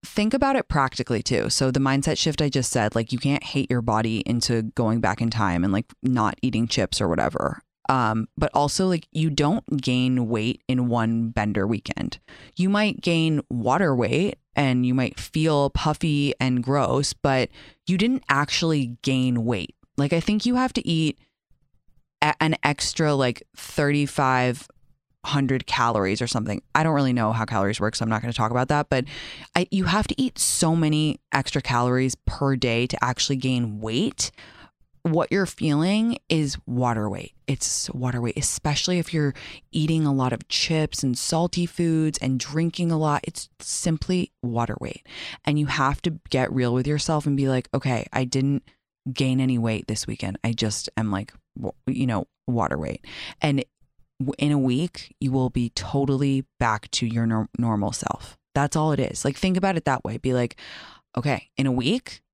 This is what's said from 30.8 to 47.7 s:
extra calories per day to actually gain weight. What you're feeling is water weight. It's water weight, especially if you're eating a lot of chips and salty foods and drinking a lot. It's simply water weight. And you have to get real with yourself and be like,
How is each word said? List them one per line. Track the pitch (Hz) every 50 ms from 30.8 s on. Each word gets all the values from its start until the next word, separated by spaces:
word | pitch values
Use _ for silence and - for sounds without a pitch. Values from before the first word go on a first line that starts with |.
| 165 151 151 151 156 156 - - _ _ -
extra | 139 135 - - 151 -
calories | - 127 120 120 123 123 127 131 131 - - _
per | - - - 147 139 139
day | 127 120 123 113 117 123 127
to | - - -
actually | 123 123 - - - 143
gain | 131 123 131 131 123 120 113 104 104
weight. | 110 110 110 127 185 226 - - - - - - - - - - - - _ _ _ _ _ - _
What | 170 156 165 165 -
you're | - 196 190
feeling | 170 - - - 156 147 147 160 185 202 214 220 233 240 - _ _
is | 165 160 151 139 143 - -
water | - 120 123 127 123 117 110 107 104
weight. | 98 92 87 - _ - _
It's | - 135 127 - - - - - -
water | - 123 123 127 123 123
weight, | 120 120 -
especially | - 139 - - - _ 156 143 143 - - 180 180
if | 165 - -
you're | 160 151 143 135 - - - - - _ _
eating | - 165 156 156 165 160 156
a | 147 139
lot | 135 131 127 117
of | 113 - _
chips | - - - - 165 156 156 151 - - -
and | 135 123
salty | 123 - - - 160 170 175 - 175 175
foods | 170 - - 175 165 160 160 156 156 151 -
and | - 131 131 127
drinking | - - 143 156 165 170 - - 175 170
a | 165 156
lot. | 156 151 147 147 -
It's | - - - - - _ _
simply | - - - - - 175 160 151 - - 185 180 - - _ _ -
water | 120 117 117 117 117 - -
weight. | - - - - _ - - - - - - - _
And | - 147 151
you | 147
have | 139 131 - 139 131 143 - -
to | 175 156 156 _ -
get | - 135 127 - -
real | 131 123 120 120
with | 127 127 147
yourself | 151 143 - - 160 151 143
and | 147 143
be | 135 139 135
like, | 131 127 123 -